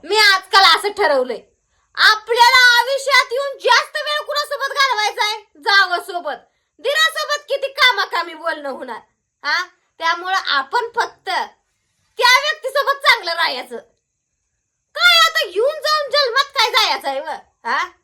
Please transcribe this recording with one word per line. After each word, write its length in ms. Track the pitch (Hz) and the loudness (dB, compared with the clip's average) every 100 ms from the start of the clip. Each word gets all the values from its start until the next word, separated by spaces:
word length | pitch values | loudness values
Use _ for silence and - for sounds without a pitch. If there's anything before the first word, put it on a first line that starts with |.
मी 120 | 302 427 | 0 2
आजकाल 600 | 415 381 - 403 381 320 | 4 2 2 4 6 4
असं 120 | 415 | 0
ठरवलंय, 520 | 403 403 277 254 208 _ _ _ _ _ | -2 0 2 -2 -8 _ _ _ _ _
आपल्याला 840 | - 359 427 427 480 480 508 494 480 | 2 2 2 0 4 6 8 6 4
आयुष्यात 540 | 480 539 539 508 539 | 2 -2 2 2 2
येऊन 260 | 480 554 480 | -4 -6 -4
जास्त 380 | 466 480 587 605 | 2 2 0 -8
वेळ 300 | 605 605 605 | -4 -6 -4
कुणासोबत 480 | 587 587 571 523 | -6 -4 -6 -6
घालवायचा 500 | 539 539 427 415 415 | -2 0 0 -4 -2
आहे? 120 | 427 440 415 311 | -4 -4 _ _
जावासोबत. 800 | 415 392 370 349 - 349 294 247 _ _ _ _ | 0 2 2 -2 -6 -10 -8 -12 _ _ _ _
दिरासोबत 680 | 440 605 640 622 605 587 - | -4 0 0 -2 -6 -8 -6
किती 200 | 554 539 | -6 -6
कामाकामी 680 | 539 587 392 381 349 349 | 0 0 0 -4 -6 -8
बोलणं 340 | 320 330 320 285 | -8 -8 -8 -10
होणार, 320 | 294 262 220 _ _ _ _ | -12 -14 -16 _ _ _ _
हा? 200 | 277 320 359 _ _ _ | -6 -6 -6 _ _ _
त्यामुळं 380 | 330 339 370 381 | -2 -2 -2 -4
आपण 480 | - 277 269 466 466 | 0 -2 0 -4 -2
फक्त 360 | 466 - _ - 339 220 _ _ _ _ _ _ - | -4 -6 _ -6 -6 -6 _ _ _ _ _ _ 0
त्या 220 | 480 523 | 2 4
व्यक्तीसोबत 560 | 587 622 523 571 480 554 | 0 -6 -6 -4 -2 -2
चांगलं 360 | 571 466 349 | 0 0 -2
राहायचं. 440 | 339 311 262 - 233 _ _ _ _ _ _ _ _ _ _ _ | -4 -4 -4 -10 -16 _ _ _ _ _ _ _ _ _ _ _
काय 240 | 605 698 679 | 2 4 6
आता 300 | 659 640 466 | 4 0 -4
येऊन 320 | 370 508 622 | -2 -2 -2
जाऊन 300 | 554 605 571 | -2 -2 0
जन्मात 340 | 571 539 480 | 0 0 0
काय 260 | 554 554 453 | -2 -2 0
जायचं 380 | 480 392 302 311 | 0 0 -2 -6
आहे 120 | 269 | -8
व, 80 | 320 254 _ _ | -8 -12 _ _
हा? 240 | 226 277 359 _ | -6 -4 -4 _